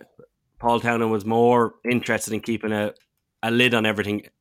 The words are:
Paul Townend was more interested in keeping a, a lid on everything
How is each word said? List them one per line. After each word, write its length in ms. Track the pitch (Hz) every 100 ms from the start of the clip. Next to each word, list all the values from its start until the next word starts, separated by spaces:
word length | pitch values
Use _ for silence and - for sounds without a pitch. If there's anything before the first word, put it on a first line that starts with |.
| - - - _ _ _
Paul 200 | 117 117
Townend 320 | 117 117 113
was 140 | 110 104
more 500 | 113 120 120 113 -
interested 480 | 117 120 117 110 -
in 80 | 107
keeping 300 | - 110 107
a, 220 | 107 104 - _ _ _ _
a 80 | 113
lid 240 | 117 123
on 140 | 117 110
everything 400 | 104 101 104 - _